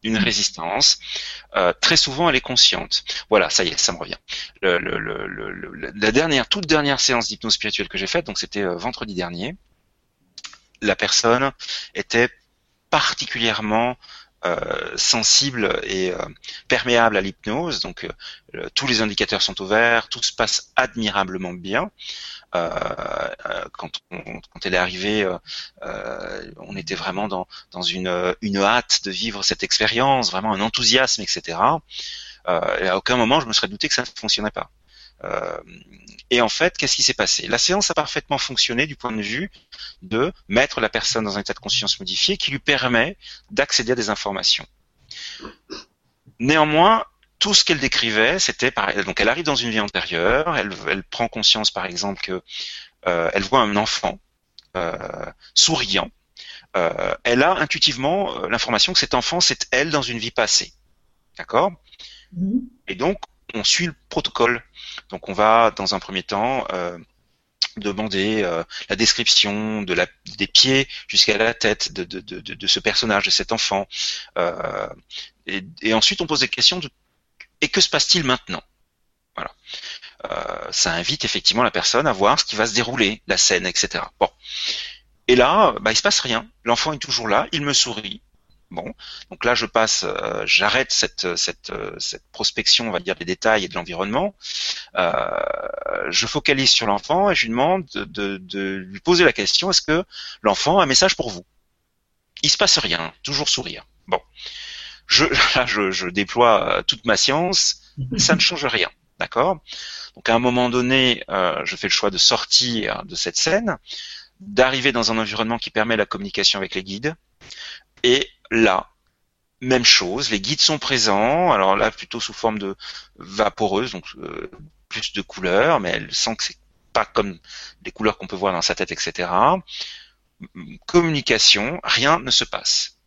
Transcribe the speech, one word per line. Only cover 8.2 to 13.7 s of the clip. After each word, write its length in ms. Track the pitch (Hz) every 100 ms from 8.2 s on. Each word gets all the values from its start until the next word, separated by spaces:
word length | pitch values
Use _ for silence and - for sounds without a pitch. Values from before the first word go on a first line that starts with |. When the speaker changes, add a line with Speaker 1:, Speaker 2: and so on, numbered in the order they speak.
| 170
Speaker 1:
donc 120 | 98
c'était, 240 | - 104
euh, 120 | 95 87
vendredi 380 | 107 - 113 92
dernier, 420 | 87 87 113 185 _ _ _ _ _ _ _ - - - _ _
la 140 | 104 95
personne 560 | 101 - 117 123 139 - - - - -
était 340 | - - - - _ _ _ _ _
particulièrement, 1080 | 160 - - 123 123 117 104 107